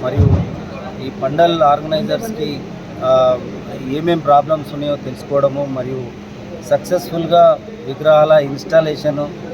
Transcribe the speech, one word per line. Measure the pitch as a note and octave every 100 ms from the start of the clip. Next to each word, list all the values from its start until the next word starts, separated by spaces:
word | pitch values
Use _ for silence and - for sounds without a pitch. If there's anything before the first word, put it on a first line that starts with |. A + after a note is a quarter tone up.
మరియు | B2+ C#3 - - - - - - - - C3
ఈ | -
మండల్ | C3+ D3+ E3+ E3+
ఆర్గనైజర్స్‌కి, | D3 D3 D3+ D#3 D3 D3+ - - D3+ C#3 - - - -
ఆ, | C3 C3 B2+ B2 A#2+ - - - C3
ఏమేం | C#3+ E3 E3+
ప్రాబ్లమ్స్ | D3 C#3+ C3+ D#3 C#3
ఉన్నాయో | D3 D3 C#3+
తెలుసుకోవడము | C3+ B2 - C#3+ C#3 C#3 C#3+
మరియు | C3 B2+ C3 A#2+ A#2 - - - - -
సక్సెస్‌ఫుల్‌గా | C#3+ - F3+ - E3 D#3+ E3+ E3+ D3+ - - C3
విగ్రహాల | C3+ D3+ D3+ D#3
ఇన్‌స్టాలేషన్ | D#3 C#3+ C3+ - D#3+ D#3+ C#3+ D3+ D3 D3 - -